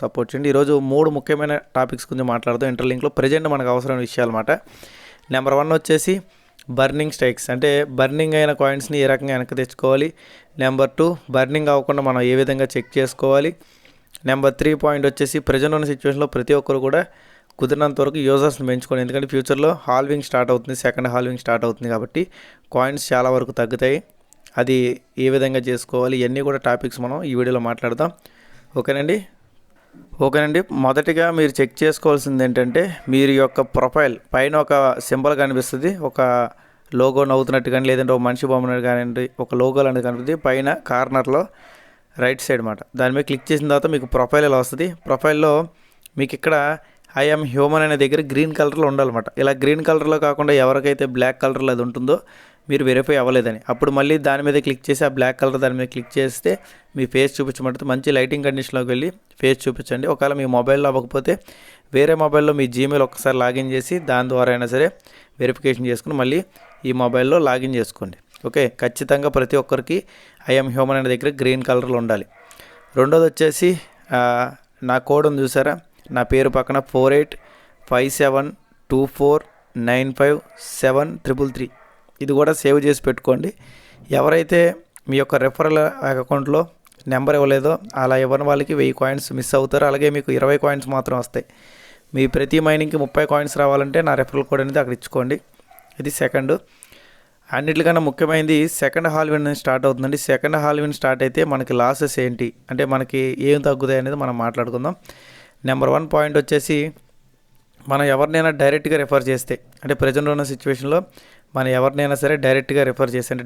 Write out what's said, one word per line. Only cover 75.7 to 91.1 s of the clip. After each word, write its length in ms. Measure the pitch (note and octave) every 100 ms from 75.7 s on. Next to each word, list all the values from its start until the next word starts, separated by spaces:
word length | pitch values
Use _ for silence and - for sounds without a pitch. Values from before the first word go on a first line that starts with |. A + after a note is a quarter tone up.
| E3 - _ -
నా 120 | B2 A#2+
పేరు 180 | C3 C3
పక్కన 300 | C3 C3 C#3
ఫోర్ 340 | - C3 C3+
ఎయిట్ 220 | C#3+ D3+ - - - _ _ -
ఫైవ్ 200 | B2 C3+
సెవెన్ 400 | - C#3 C3+ D3 - _ _ -
టూ 140 | C3 C3+
ఫోర్ 380 | - C#3+ D3+ - _ _ A#2+
నైన్ 360 | A#2 B2+ C3+
ఫైవ్ 260 | C3 C#3+ D3+ - - - -
సెవెన్ 360 | C3+ C3+ D#3 E3+
త్రిబుల్ 340 | C3+ C3+ C#3
త్రీ, 180 | B2+ B2+ - - _ _ -
ఇది 120 | C#3
కూడా 200 | C#3 D3+
సేవ్ 320 | D#3+ C#3 D3 C#3+
చేసి 160 | C#3
పెట్టుకోండి. 520 | C3+ B2 - C3 F3 - - - - - -
ఎవరైతే 640 | C#3 C#3+ E3 D#3 F3 E3+ F#3 - _ -
మీ 80 | C3+
యొక్క 180 | C3+ C3+
రెఫరల్ 420 | C3 - D#3 D#3 D#3 - C#3
అకౌంట్లో 640 | C3 B2+ C#3+ C#3 D3+ E3+ _ _ _ C3
నెంబర్ 280 | C3 C#3+ C#3+
ఇవ్వలేదో 440 | C#3 C3+ C#3+ D#3+ A2 C3+
అలా 220 | B2+ C3
ఇవ్వని 260 | C3 C#3
వాళ్ళకి 300 | D3 C#3+ D3
వెయ్యి 200 | D3+ C3
కాయిన్స్ 400 | - C3 C#3 -
మిస్ 220 | C3 A#2+ C3+
అవుతారు. 300 | C3+ C#3 C#3+
అలాగే 240 | C#3+ D3
మీకు 220 | C#3+ C3+
ఇరవై 260 | C3 C3+ D3
కాయిన్స్ 300 | C#3+ C#3+ C3
మాత్రం 300 | C3+ B2